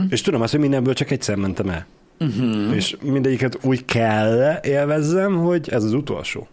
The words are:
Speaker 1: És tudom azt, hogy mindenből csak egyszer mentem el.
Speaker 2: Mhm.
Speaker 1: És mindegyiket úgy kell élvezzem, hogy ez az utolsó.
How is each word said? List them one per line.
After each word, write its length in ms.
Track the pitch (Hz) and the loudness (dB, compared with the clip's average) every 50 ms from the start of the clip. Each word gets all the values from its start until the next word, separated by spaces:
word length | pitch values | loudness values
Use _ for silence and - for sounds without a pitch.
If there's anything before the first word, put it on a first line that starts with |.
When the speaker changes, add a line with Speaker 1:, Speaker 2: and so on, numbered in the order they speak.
| 185 190 | 0 0
Speaker 1:
És 120 | 160 110 | 0 0
tudom 200 | - 208 165 120 | 0 0 2 2
azt, 100 | 117 113 | 2 2
hogy 100 | - 151 | 2 2
mindenből 320 | 147 139 139 135 123 131 123 | 2 2 2 2 2 0 0
csak 180 | - 139 - | 0 -2 -2
egyszer 240 | 143 120 - - 104 | -2 -2 -2 -2 -2
mentem 340 | 98 98 95 90 - 101 95 | -2 -2 -2 -2 -2 -2 -4
el. 160 | 87 80 - - - - _ _ _ - | -4 -6 -8 -12 -20 -20 _ _ _ -4
Speaker 2:
Mhm. 540 | 165 143 104 107 127 117 110 107 104 107 139 | -2 -2 0 0 0 0 0 0 0 0 0
Speaker 1:
És 240 | 170 185 - - - | 0 -2 -4 -6 -6
mindegyiket 560 | - 143 135 139 131 135 131 107 131 127 - - - | -4 -2 0 0 2 0 0 0 0 -2 -2 -2 0
úgy 200 | 131 131 123 - | 0 0 0 -2
kell 760 | - - 117 113 110 107 107 107 110 113 120 131 147 - - - | -2 0 2 2 2 2 2 2 2 4 4 4 2 0 0 -2
élvezzem, 720 | - 139 143 143 143 151 156 147 151 170 190 190 202 190 | 0 0 2 2 0 0 0 0 2 2 2 2 2 2
hogy 320 | 170 165 175 175 175 - - | 2 2 2 0 0 0 -2
ez 140 | - 120 107 | -2 0 0
az 100 | 107 110 | 0 0
utolsó. 540 | 143 147 - 98 76 76 - - - - - | 0 -2 -4 -6 -6 -6 -8 -10 -10 -12 -14